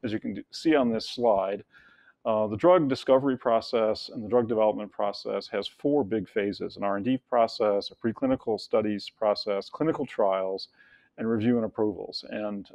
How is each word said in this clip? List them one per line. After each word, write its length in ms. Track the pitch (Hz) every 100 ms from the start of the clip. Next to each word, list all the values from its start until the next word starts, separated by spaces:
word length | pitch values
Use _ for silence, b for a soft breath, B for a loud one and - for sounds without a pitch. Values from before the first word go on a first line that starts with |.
as 100 | 113
you 60 | 107
can 160 | -
do, 80 | 98 -
see 240 | - 165
on 160 | 147 120
this 180 | 110 -
slide, 540 | - 120 98 95 101 - b b b b b
uh, 220 | 117 107 107
the 100 | 107
drug 320 | 170 180 143
discovery 480 | 123 - 131 139 127
process 720 | 123 113 - 120 110 104 -
and 160 | 104
the 40 | 107
drug 200 | 120 117
development 420 | 110 107 98 104
process 560 | - 104 - 110 101 -
has 180 | 104 98
four 380 | - 147 147
big 240 | 101 110 90
phases: 480 | 110 101 95 92 101
an 80 |
R 120 | 101 101
and 80 |
D 140 | 104 131 -
process, 600 | 120 113 - 107 101 -
a 60 | -
preclinical 600 | 117 110 262 262 - 104
studies 520 | - 113 107 104 -
process, 580 | - 107 101 107 98 -
clinical 380 | - 156 151 135
trials, 640 | - 101 95 95 95 - b b b b -
and 100 | 110
review 280 | 113 113 120
and 80 |
approvals. 600 | 110 - 107 90 - - -
And, 380 | 110 107 101 95